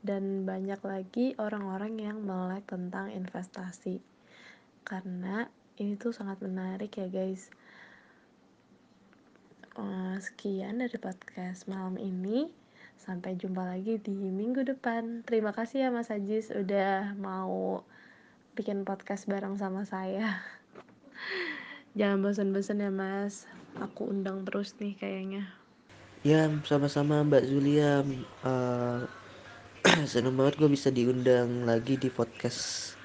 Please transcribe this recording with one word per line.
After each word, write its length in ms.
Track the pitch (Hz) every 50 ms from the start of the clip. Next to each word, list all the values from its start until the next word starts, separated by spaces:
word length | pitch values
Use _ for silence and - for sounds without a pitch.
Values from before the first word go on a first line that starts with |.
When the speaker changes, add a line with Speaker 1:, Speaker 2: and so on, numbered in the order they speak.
Speaker 1:
dan 480 | - 196 202 196 196 196 196 196 190 190
banyak 320 | 190 190 190 196 196 196
lagi 560 | - 196 196 190 190 185 - 240 247 262 262
orang-orang 640 | - 214 208 214 208 202 196 190 190 202 214 226 220
yang 240 | 214 208 208 220 214
melek 400 | 202 190 185 185 180 185 196 202
tentang 480 | - - 180 180 180 180 190 196 202 214
investasi. 880 | 196 185 185 - 175 185 185 _ 202 190 185 175 - - 190 185 185 - _ _ _ _ - - - - - - - _ _ _ _ _ -
Karena 560 | 208 185 185 190 180 180 180 190 196 214 240 - _ _ _ _ _
ini 240 | - 208 202 208 202
tuh 160 | - 240 233
sangat 240 | - 208 196 196 190
menarik 560 | 196 190 185 185 185 185 190 190 208 208 -
ya, 160 | - 190 185 185
guys. 400 | 190 185 190 190 185 - - - _ - - - - - - - - _ - - _ _ _ _ _ _ _ _ _ _ _ - _ _ _ _ _ _ _ - _ _ _ _ - _ _ - _ - - -
Eh, 400 | - 214 202 196 190 185 185 185 196 196
sekian 560 | - - - - 202 196 190 190 202 208 240
dari 160 | 254 240 -
podcast 720 | 220 - 190 185 185 - - - - 185 180 185 185 - -
malam 320 | 190 190 185 185 185 -
ini. 480 | - 196 185 185 185 196 214 254 294 339 - - _ _ _ - - - _ _
Sampai 380 | - - 185 180 180 190 185
jumpa 320 | 180 180 190 185 185 185 180
lagi 320 | 180 185 190 214 226 220
di 160 | 214 - 196
minggu 480 | 196 196 190 185 190 208 233 254 262 269
depan. 580 | 247 269 262 - 240 233 233 226 226 233 233 233 -
Terima 240 | 233 220 214 214 202
kasih 340 | - 226 233 - 269 262
ya, 20 | 262 247
Mas 160 | 233 233 233
Ajis, 420 | 220 208 196 196 214 220 220 214
udah 640 | - 208 202 185 196 202 190 196 196 190 202 202 202 196
mau 640 | 196 190 190 190 190 185 185 185 190 190 190 190 - - - - - - - - - - - _ _ _ _
bikin 320 | - 208 - 202 196 196 196
podcast 400 | 196 190 - - 196 196 - -
bareng 240 | 196 196 202 196 196 202
sama 240 | 202 190 185 190 202
saya. 560 | 190 - 190 190 190 190 196 220 220 196 180 180
<laughs> 1500 | - - - - _ - - - - - - _ - - - - - 381 381 349 320 302 277 - - - - - - - 202
Jangan 220 | 208 202 202 196 190
bosan-bosan 580 | 202 202 208 202 196 190 196 196 196 208 202 202
ya, 60 | 202
Mas. 560 | 190 190 190 190 196 196 202 202 202 - - - - - - - - -
Aku 320 | - 214 - - 214 -
undang 320 | 196 196 190 190 190 190 190
terus 320 | 190 - 202 202 196 - - 208
nih 160 | 202 196 196
kayaknya. 480 | - 196 190 190 190 190 196 196 202 190 - - - _ - _ _ _ - - - - - - -
Speaker 2:
Ya, 240 | 143 151 156 156 156 151 151 143
sama-sama, 560 | - 147 143 139 143 143 147 143 147 151 147 151
Mbak 240 | 147 147 135 120
Zulia. 560 | 127 135 139 139 143 147 151 147 147 143 139 139 143 131 127 127 - - - -
Eh, 560 | 127 131 127 123 123 123 123 123 120 123 120 123 - - - - - - - - - - - - - - - -
<clears throat> 240 | 190 175 165 151 131
seneng 240 | - 123 113 131 131
banget 240 | 131 135 143 147 147
gue 100 | 151 151
bisa 220 | 143 139 - 139
diundang 720 | 131 123 120 120 127 127 123 127 127 123 123 120 120 120 123
lagi 300 | 117 117 113 117 131 135
di 140 | 131 131 131
podcast 880 | - - 117 - - - - 123 - - - - - - - - - - -